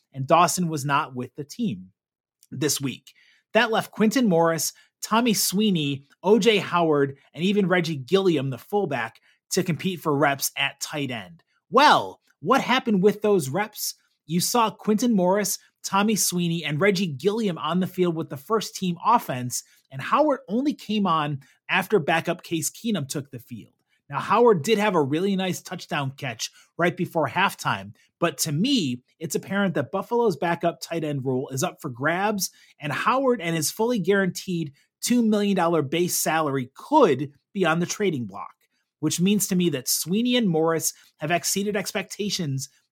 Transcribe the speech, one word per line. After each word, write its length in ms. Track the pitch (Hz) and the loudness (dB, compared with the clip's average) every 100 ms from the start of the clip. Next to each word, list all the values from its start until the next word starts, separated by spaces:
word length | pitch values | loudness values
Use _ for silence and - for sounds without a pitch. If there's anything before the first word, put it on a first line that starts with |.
| _ | _
and 140 | - 135 | -8 2
Dawson 400 | 165 175 - 170 | 4 4 2 -2
was 160 | 156 | -2
not 320 | 143 139 139 123 | 0 0 0 -6
with 180 | 123 - | -10 -12
the 80 | |
team 480 | 139 - 214 92 95 _ _ _ _ _ _ | -12 -6 -6 -6 -12 _ _ _ _ _ _
this 320 | 131 147 - | -4 -2 -2
week. 320 | 135 101 - - _ _ _ | -4 -8 -14 -20 _ _ _
That 180 | 214 233 | 0 2
left 200 | 214 - | 0 -2
Quinton 360 | - 214 269 226 | 0 2 2 2
Morris, 460 | 165 165 160 - - _ _ | 4 2 0 -4 -8 _ _
Tommy 320 | - 220 247 | 0 2 2
Sweeney, 720 | 190 - 190 214 175 143 139 - _ | 0 0 0 2 2 0 -4 -10 _
O 160 | 175 220 | 2 4
J 180 | 208 202 | 6 2
Howard, 600 | 135 175 165 143 139 139 _ | 2 0 2 2 0 -4 _
and 100 | 139 | -2
even 240 | 185 208 180 | 0 2 2
Reggie 280 | 180 160 147 | 2 0 -6
Gilliam, 540 | 120 196 190 147 135 | 0 2 4 2 0
the 80 | 123 | -6
fullback, 640 | - 208 180 131 113 - _ _ _ | -4 -4 -2 -4 -6 -10 _ _ _
to 120 | 190 | -2
compete 360 | 175 147 190 175 | 0 -2 -4 -2
for 160 | 160 139 | 0 2
reps 360 | 147 139 - - | 2 2 -4 -4
at 240 | 139 - | -4 -4
tight 320 | - 156 135 | -8 -6 -6
end. 320 | 117 90 82 _ _ _ | -8 -12 -20 _ _ _
Well, 500 | 208 294 156 95 - _ _ | 4 6 4 2 -10 _ _
what 220 | 156 254 | 0 0
happened 420 | 190 262 254 202 | 2 0 2 4
with 180 | 202 208 | 4 2
those 280 | 214 196 131 | 2 2 0
reps? 460 | 160 214 - - - _ _ - | -4 -6 -8 -10 -10 _ _ -4
You 140 | 170 | -2
saw 300 | - 247 220 | 0 2 0
Quintin 460 | - - 214 247 208 | -2 -2 0 2 2
Morris, 440 | 180 202 202 - _ _ | 2 2 0 -6 _ _
Tommy 320 | - 196 208 214 | -2 0 2 0
Sweeney, 480 | - 180 175 170 | 0 -2 -2 -2
and 160 | 147 147 | -2 0
Reggie 280 | 202 185 185 | 2 2 -2
Gilliam 500 | 131 196 220 208 160 | -2 -2 -2 -2 -4
on 220 | 147 175 | -2 -2
the 80 | 185 | -2
field 280 | 185 175 160 | 0 0 0
with 140 | 160 | -6
the 80 | 147 | -10
first 380 | - 220 - - | -4 -4 -4 -6
team 220 | 185 170 196 | -6 -2 2
offense, 580 | 233 - 127 123 - - _ _ | 2 0 -6 -6 -8 -10 _ _
and 100 | 135 | -14
Howard 400 | - 240 302 262 - | 0 2 2 0 -2
only 260 | 226 285 | -2 -2
came 340 | - - 214 190 | -4 -4 0 2
on 320 | 160 147 139 - _ - | 0 -2 -6 -10 _ -2
after 300 | 175 190 208 | -2 2 0
backup 440 | 147 165 170 170 | 2 0 -2 -6
Case 260 | - 165 - | -6 -4 -4
Keenum 380 | - 233 190 135 | -6 -6 -4 -4
took 240 | 147 131 | -8 -10
the 80 | 120 | -16
field. 340 | - 113 - _ _ _ - | -16 -18 -18 _ _ _ -10
Now, 100 | 139 | -6
Howard 420 | - 208 240 185 | 0 4 6 4
did 160 | 139 208 | 2 2
have 180 | 208 180 | 2 2
a 60 | |
really 340 | 135 156 202 185 | 2 0 0 0
nice 260 | 185 180 | -2 -6
touchdown 500 | - 180 - 156 139 139 | -10 -14 -6 -4 -4 -6
catch 340 | 135 113 - - _ - | -10 -8 -10 -12 _ -2
right 180 | 175 180 | 0 0
before 320 | 165 165 135 | -4 -2 -2
halftime, 640 | 175 190 - - 92 98 - _ _ | 0 -2 -2 -4 -4 -6 -18 _ _
but 180 | 170 - | -2 -2
to 120 | 160 | -2
me, 520 | 147 254 262 143 123 _ _ | 0 2 2 0 -4 _ _
it's 160 | 156 185 | -8 -6
apparent 380 | - 196 196 151 | -2 0 0 0
that 160 | 135 | -4
Buffalo's 440 | 190 - 240 233 156 | -6 -2 0 0 0
backup 460 | 175 170 170 160 | -2 0 -2 -4
tight 220 | - 170 | -6 -6
end 220 | 156 143 127 | -4 -4 -2
role 240 | 127 - | -2 -4
is 140 | 131 | -4
up 180 | 175 165 | -4 -6
for 80 | 151 | -10
grabs, 640 | 120 147 175 208 208 - - _ _ | -4 -2 0 -2 -2 -6 -8 _ _
and 120 | 196 | -8
Howard 500 | - - 254 262 247 | -2 0 2 2 0
and 140 | 170 165 | 0 -2
his 160 | 143 | -2
fully 280 | - 233 247 | -2 0 0
guaranteed 760 | 170 196 190 - - 170 151 - _ _ | 2 2 2 -2 -4 -4 -6 -10 _ _
two 200 | - 247 | 0 2
million 320 | 226 208 202 185 | 4 2 2 2
dollar 260 | 170 170 | 2 2
base 340 | 135 165 180 - | 2 0 0 0
salary 500 | 170 160 156 135 123 - | 0 0 0 -2 -4 -12
could 560 | - 302 214 131 139 - _ | 0 6 6 4 -2 -10 _
be 120 | 202 165 | -2 2
on 140 | 170 | 2
the 60 | 175 | 0
trading 400 | - 202 143 107 | -2 -2 -2 -4
block, 280 | 98 - _ _ _ _ _ | -10 -16 _ _ _ _ _
which 220 | 151 156 | -2 2
means 260 | 185 208 - | 2 2 2
to 80 | 180 | 0
me 140 | 175 | 0
that 180 | 135 - | 0 -2
Sweeney 480 | - 156 202 247 247 | -4 -2 -2 0 2
and 120 | 208 | 2
Morris 460 | 156 160 160 - - _ _ | 2 2 0 -4 -8 _ _
have 140 | 151 | -2
exceeded 460 | 170 - 196 202 202 | -2 -2 -4 -2 -4
expectations 920 | 185 202 190 - 208 - 151 135 - _ _ | -4 -6 -6 -6 -4 -4 -4 -6 -8 _ _